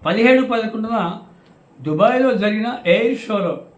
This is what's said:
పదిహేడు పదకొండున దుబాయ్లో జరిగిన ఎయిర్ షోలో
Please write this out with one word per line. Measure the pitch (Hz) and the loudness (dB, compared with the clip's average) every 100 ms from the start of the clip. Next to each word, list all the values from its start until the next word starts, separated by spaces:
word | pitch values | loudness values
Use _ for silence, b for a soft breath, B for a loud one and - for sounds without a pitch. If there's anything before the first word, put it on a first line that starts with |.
| 151 | -2
పదిహేడు | 202 233 262 254 | 2 4 4 2
పదకొండున | 233 220 220 220 226 175 208 - b b b _ _ | -2 -4 -6 -6 -4 -4 -8 -16 b b b _ _
దుబాయ్లో | 131 156 214 254 262 | -6 2 2 4 2
జరిగిన | 208 208 214 233 247 180 | 2 0 -2 -4 -4 2
ఎయిర్ | 196 233 269 | 2 2 -2
షోలో | - 208 175 - - | -4 -4 -2 -6 -10